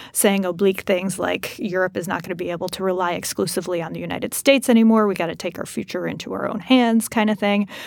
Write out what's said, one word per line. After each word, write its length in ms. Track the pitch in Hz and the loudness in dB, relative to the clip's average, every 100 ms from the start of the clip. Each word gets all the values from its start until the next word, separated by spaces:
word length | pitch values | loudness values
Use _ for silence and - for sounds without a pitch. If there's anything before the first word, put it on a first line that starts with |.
| - | -8
saying 320 | - 214 196 | 2 4 4
oblique 380 | 185 170 196 190 | 2 2 4 4
things 360 | - 185 190 180 | 2 2 0 -2
like, 400 | 180 185 - - | 0 -2 -4 -4
"Europe 380 | 202 180 185 185 | -2 0 0 0
is 120 | 170 | -2
not 140 | 175 | -4
gonna 120 | 175 | -4
be 160 | 175 175 | -4 -4
able 180 | 170 185 | -4 -4
to 120 | - | -2
rely 300 | 190 185 175 | 0 2 0
exclusively 680 | 175 - - 190 - 180 175 | -2 -4 -2 -2 -2 -2 -2
on 100 | 160 | -4
the 80 | 170 | -6
United 340 | 170 170 - | -6 -4 -4
States 340 | - - 269 254 | -4 -2 0 2
anymore. 380 | 226 226 220 208 | 4 6 4 2
We 80 | |
gotta 220 | 185 170 - | 0 -4 -4
take 220 | 180 - | -8 -8
our 80 | - | -10
future 400 | - 196 180 170 | -8 -6 -6 -6
into 260 | 160 - | -6 -8
our 160 | 196 202 | -6 -6
own 120 | 208 | -4
hands," 480 | 175 262 233 226 - | 2 4 6 4 2
kind 220 | 233 214 | 2 2
of 80 | 208 | 2
thing. 300 | 202 202 202 - | 2 2 0 -6